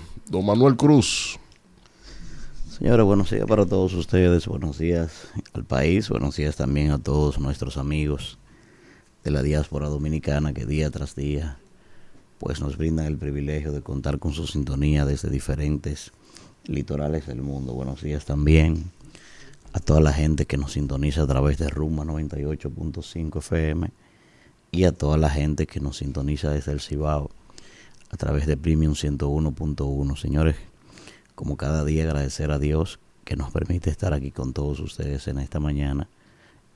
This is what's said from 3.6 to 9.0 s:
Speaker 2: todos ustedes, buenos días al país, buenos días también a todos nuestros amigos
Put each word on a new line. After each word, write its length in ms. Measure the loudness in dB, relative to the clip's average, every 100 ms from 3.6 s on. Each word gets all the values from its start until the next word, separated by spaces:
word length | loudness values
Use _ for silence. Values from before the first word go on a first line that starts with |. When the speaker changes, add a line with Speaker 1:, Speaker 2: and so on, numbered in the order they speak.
| 4
Speaker 2:
todos 280 | 4 2
ustedes, 520 | 0 2 6 6 6 2
buenos 320 | -4 -4 -2
días 520 | 0 0 -2 -6 -12 -12 -8
al 100 | -10
país, 460 | -2 0 2 2 0
buenos 260 | -2 -2 -2
días 200 | -2 -2
también 340 | 0 2 2
a 80 | 0
todos 400 | 0 2 2 0
nuestros 380 | -2 -4 -6 -4
amigos 600 | -4 -2 -2 -4 -6 -16 -20 -20 -20 -20 -20 -20